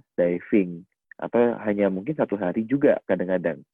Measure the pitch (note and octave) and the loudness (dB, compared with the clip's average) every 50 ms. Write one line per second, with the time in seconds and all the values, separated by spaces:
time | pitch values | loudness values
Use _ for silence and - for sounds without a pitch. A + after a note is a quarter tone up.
0 | - _ _ - F2 F2 F2 F2 - - - G#2+ F#2+ F2 F2 E2+ F2+ _ _ _ | -8 _ _ 0 0 0 0 -2 -2 2 2 2 2 2 -4 -10 -14 _ _ _
1 | _ - - - - - - A#2 A#2+ A#2+ A2+ G2+ G#2 G#2+ G2+ G2+ G2+ F#2+ F#2+ F#2 | _ -20 -14 -10 -6 -2 2 2 2 2 0 -2 -4 -2 0 2 2 0 0 -2
2 | G2 C#3 D#3 C#3+ B2 - - G2 G2 F2+ E2+ A2+ A2 A2+ C3 C#3+ D3 B2+ G2 - | -4 -4 -4 -2 -2 -2 -2 -2 -2 -2 -2 -2 -2 -2 0 2 4 4 2 2
3 | - - G2 F#2 G2 F2+ F#2 F2+ E2 F2 D2+ C2 - _ | 0 -2 -2 -2 -2 -2 -2 -2 -2 -4 -4 -6 -10 _